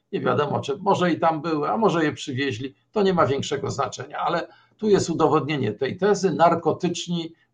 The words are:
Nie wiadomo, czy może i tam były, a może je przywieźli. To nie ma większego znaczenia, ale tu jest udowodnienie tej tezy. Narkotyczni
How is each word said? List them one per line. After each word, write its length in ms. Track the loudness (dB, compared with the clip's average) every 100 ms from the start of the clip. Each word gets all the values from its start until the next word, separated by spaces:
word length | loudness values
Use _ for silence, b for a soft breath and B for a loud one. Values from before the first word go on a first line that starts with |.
| -10
Nie 80 | -4
wiadomo, 400 | 0 0 0 -2
czy 180 | -4 -4
może 340 | 0 2 2
i 60 | 2
tam 240 | 0 0
były, 260 | -2 -2 -2
a 80 | 2
może 280 | 2 2
je 80 | 0
przywieźli. 600 | -2 -8 -4 -4 -4 -8 _ _
To 100 | 0
nie 120 | 2
ma 120 | 4 2
większego 440 | 2 -2 -4 -4
znaczenia, 480 | -4 -6 -6 -12 -4
ale 300 | -2 -2 -6 b b -4
tu 120 | 2
jest 220 | 2 2
udowodnienie 640 | 2 4 4 0 -2 -2
tej 240 | -2 -4 0
tezy. 360 | 0 2 0
Narkotyczni 1000 | 4 4 4 0 0 -2 -4 -6 -6 -6 b b